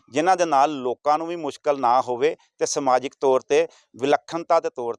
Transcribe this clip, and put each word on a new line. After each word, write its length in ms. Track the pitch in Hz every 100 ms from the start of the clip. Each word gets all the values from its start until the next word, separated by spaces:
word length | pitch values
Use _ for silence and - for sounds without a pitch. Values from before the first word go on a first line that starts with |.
| _
ਜਿਨ੍ਹਾਂ 240 | 127 175 180
ਦੇ 80 |
ਨਾਲ 280 | 165 139 147
ਲੋਕਾਂ 460 | 143 123 117 147 156
ਨੂੰ 80 | 165
ਵੀ 100 | 175
ਮੁਸ਼ਕਲ 440 | 147 - 147 139
ਨਾ 200 | 123 127
ਹੋਵੇ 360 | 123 123 147 175 _ _
ਤੇ 80 | 156
ਸਮਾਜਿਕ 480 | 156 139 127 135 -
ਤੌਰ 200 | 139 131
ਤੇ, 280 | - 143 165 _ _ 110
ਵਿਲੱਖਣਤਾ 640 | 135 147 - 165 165 165
ਦੇ 100 | 160
ਤੌਰ 240 | - 120